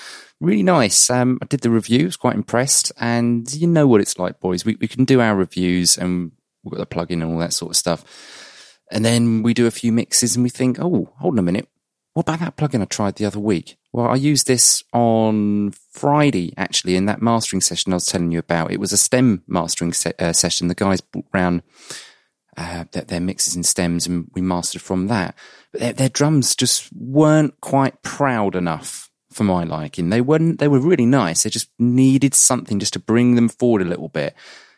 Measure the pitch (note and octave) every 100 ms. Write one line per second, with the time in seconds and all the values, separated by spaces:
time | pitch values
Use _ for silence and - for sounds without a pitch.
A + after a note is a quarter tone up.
0 | - - - _ E3 G#3 F#3 E3+ G#2+ -
1 | - B2 B2+ B2+ - C3+ A#2+ A2+ G#2 A#2+
2 | E3+ - B2+ G#2+ - B2 C#3+ - - -
3 | A#2+ A#2 A#2+ A#2 A#2+ C#3+ E3+ D#3+ C#3+ A2
4 | G2 - F#2 - F#2+ F2+ A2 A2 A2 -
5 | C3 C3 A2+ G2+ F2+ - F2+ F2+ E2+ -
6 | F2+ F2+ E2+ - _ _ - - - -
7 | E2+ F2 E2 E2 E2+ - E2+ E2 - E2
8 | - - - - - - - _ _ A2
9 | A2+ A#2+ A#2+ A2+ A2+ A#2 A#2 - A#2+ A2+
10 | - - A#2+ A#2+ B2 - B2+ A#2+ E3+ C#3+
11 | - - D#3 B2 F2 G2 - _ _ _
12 | _ - E3 D#3+ E3+ - D3+ B2 F#2+ -
13 | G#2 - G#2 G#2 G#2 F2+ - - _ A#2+
14 | A#2 B2+ C#3+ C#3+ - B2 - - - A#2+
15 | A#2 A2+ A2 G#2+ G#2 G#2 G2+ - _ -
16 | C#3+ D3 D3 G2 F2 - F#2 - - F#2
17 | G2 G#2 A2+ A#2 - F#2+ - E2+ - F2+
18 | - F#2+ E2+ E2 - E2+ E2 F#2+ G2 G2+
19 | - B2+ B2+ F#2+ - F#2 E2+ - E2+ E2+
20 | E2+ - F2 E2+ F2 - F2 F2+ G2 F#2
21 | - F#2+ - F#2+ F2+ F2 - _ - -
22 | - _ _ _ _ - E2+ F2 E2 F2+
23 | - F2+ F2+ F#2 - F2+ E2+ - F2 E2+
24 | E2+ F2 E2 F#2+ F#2+ F2 E2+ - - F#2
25 | F#2+ A2+ F2+ - - - _ - A#2+ -
26 | C3+ - D3 D#3 A#2+ - B2+ - - -
27 | A#2+ C#3 D#3 D#3 D3+ - - C3+ C3+ -
28 | - - C#3 A#2+ G2+ F#2 F2 D#2+ - -
29 | - _ _ - G#2 F2+ E2+ D#2 D2+ -
30 | E2+ A2+ B2+ D#3+ D#3+ D#3+ D3 C3+ D3 F#3
31 | A#2+ C3+ F#2 E2 G#2+ A2+ - _ A#2+ B2
32 | C3 C3 C3+ - - B2 - G2+ G2+ -
33 | - A2+ B2 A#2+ A#2 - B2 A2 F2+ -
34 | D#2 D#2 D2 - - - -